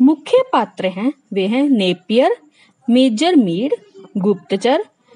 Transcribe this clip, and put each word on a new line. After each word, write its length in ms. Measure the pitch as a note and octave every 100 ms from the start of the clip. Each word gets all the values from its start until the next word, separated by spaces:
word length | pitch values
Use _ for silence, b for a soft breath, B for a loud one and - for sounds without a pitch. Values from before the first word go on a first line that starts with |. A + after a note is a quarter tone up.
मुख्य 420 | B3+ D#4 - B4+ B4+
पात्र 320 | C#4 G#3+ - F#3+
हैं 280 | F3+ A#3+ - _
वे 140 | G3 F#3+
हैं 220 | A#3+ C#4+
नेपियर, 680 | A#3+ F#3 F3 - A3 D#4+ A#4+ _ b b _ -
मेजर 460 | B3 C4 G#3+ E4 F4
मीड, 400 | G3 E3 C4 A#4 - - - G3
गुप्तचर, 680 | F#3+ F#3+ - G3 A#3 D#4 G#4+ _ b